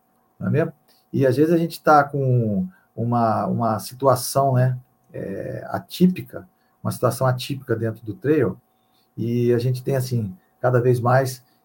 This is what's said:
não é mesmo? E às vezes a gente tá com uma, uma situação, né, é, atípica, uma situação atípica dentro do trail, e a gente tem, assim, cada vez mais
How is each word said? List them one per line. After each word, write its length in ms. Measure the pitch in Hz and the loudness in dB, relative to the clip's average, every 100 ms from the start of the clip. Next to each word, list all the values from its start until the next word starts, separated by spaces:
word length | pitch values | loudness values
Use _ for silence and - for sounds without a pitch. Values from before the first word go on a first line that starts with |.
| _ _ _ _ | _ _ _ _
não 80 | - | -2
é 20 | |
mesmo? 220 | 135 170 - _ _ _ | 0 -2 -6 _ _ _
E 120 | 120 135 | 0 2
às 100 | 123 | 4
vezes 160 | 160 | 4
a 60 | 170 | 2
gente 220 | 165 - | 0 -2
tá 200 | - 147 | 4 4
com 640 | 143 143 135 123 110 98 92 - _ - | 4 0 2 2 2 0 -4 -8 _ -6
uma, 500 | 117 120 113 107 110 | -2 2 2 0 -2
uma 320 | 117 117 107 | -2 -2 -2
situação, 760 | - 127 135 123 - 139 135 | -6 0 2 2 0 0 2
né, 220 | 127 127 127 - _ _ | 2 0 -2 -10 _ _
é, 520 | - - 98 - - - | -12 -10 -10 -10 -10 -8
atípica, 800 | - - - 185 185 123 95 92 _ _ _ | -10 -10 2 2 2 -8 -16 -18 _ _ _
uma 80 | 113 | -8
situação 360 | - 120 - 131 | -2 -2 0 0
atípica 500 | 127 - 131 - 110 | 0 -4 -8 -4 -4
dentro 280 | 113 110 | -4 -6
do 100 | 107 | -12
trail, 440 | 92 131 156 104 - _ _ _ _ _ - | -6 0 2 2 -2 _ _ _ _ _ -8
e 360 | 117 120 120 | -4 0 2
a 60 | 120 | 2
gente 260 | 127 127 | 0 -2
tem, 100 | - | -2
assim, 420 | 135 127 120 101 92 _ _ | -4 -2 -4 -4 -8 _ _
cada 200 | 127 123 | 0 2
vez 180 | 123 120 | 2 2
mais 460 | 117 131 131 - _ _ | 2 2 0 -6 _ _